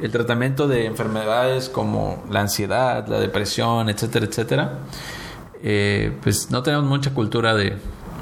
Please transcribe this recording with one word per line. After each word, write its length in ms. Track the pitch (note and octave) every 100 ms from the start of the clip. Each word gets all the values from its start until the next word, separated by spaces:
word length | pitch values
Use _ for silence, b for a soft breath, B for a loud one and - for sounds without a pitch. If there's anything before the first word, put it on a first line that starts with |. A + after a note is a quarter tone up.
el 100 | A2+
tratamiento 560 | A#2 A#2 A#2+ C3 C3+ D3
de 200 | B2+ A2+
enfermedades 840 | A2 A2 A2 G#2+ A#2 B2+ C3 B2+
como 520 | - A2 G#2+ G#2 F2+ -
la 120 | G2+
ansiedad, 640 | G#2 - G2+ G#2 B2+ A#2+ G#2+
la 100 | A2
depresión, 720 | G#2 G2+ G2+ - A2+ A#2 A2
etcétera, 380 | G2+ A2+ A#2 G#2+
etcétera, 540 | - A2+ C3+ F3 - - B B B B B B -
eh, 480 | - G#2 G2+ G2+ G#2+ C3
pues 300 | - G#2 -
no 120 | A#2+
tenemos 220 | C3+ D3 C#3+
mucha 280 | C#3 C#3
cultura 420 | C3+ G#2+ A#2 A2+ A2
de, 220 | G2 - - - - -